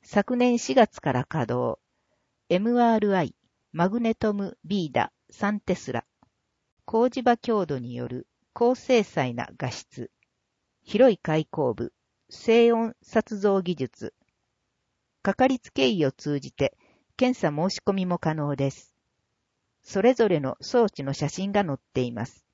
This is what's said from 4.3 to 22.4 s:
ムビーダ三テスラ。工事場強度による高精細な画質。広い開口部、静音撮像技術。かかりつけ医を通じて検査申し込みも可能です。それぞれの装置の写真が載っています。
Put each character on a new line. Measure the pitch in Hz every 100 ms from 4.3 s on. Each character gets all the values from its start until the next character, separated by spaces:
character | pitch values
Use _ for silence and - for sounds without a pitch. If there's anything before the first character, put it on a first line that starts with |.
ム | 202 196 -
ビ | 156 202 165
ー |
ダ | - - _ _
三 | - 208 208
テ | -
ス | 196 -
ラ。 | 117 - _ _ _ _ _ _ _
工 | - 226 247
事 | 262
場 | 240
強 | 233 - 220
度 | 165 135
に | 123
よ | 120 123
る | 123 - _ _
高 | - 240
精 | 254 - 247
細 | 202 - 127
な | 117 - -
画 | 127
質。 | - - - 120 _ _ _ _ _ _ _
広 | - 202 262
い | 190
開 | - 156
口 | 151 - 131
部、 | 110 - _ _ _ _
静 | - - 226 233
音 | 226 226 -
撮 | _ 226 - 208
像 | 202 196
技 | 175
術。 | 156 131 _ 110 _ _ _ _ _ _ _ _ _ _ _
か | -
か | - 262
り | 262
つ | -
け | - 262
医 | 196
を | 139
通 | - 147 143
じ | 135
て | - 139 _ _ _ _ -
検 | 254
査 | 254 165
申 | 147 185
し | -
込 | -
み | 196
も | 185 175
可 | 165
能 | 156 147
で | 139 139
す。 | - _ _ _ _ _ _ _ _ _ _
そ | - 196
れ | 226
ぞ | 254 220
れ | 160
の | 131 -
装 | - 247
置 | 214 -
の | 139
写 | 135 147
真 | - 196
が | 202
載 | 185
っ | 135
て | _ -
い | 123
ま | 117 117
す。 | _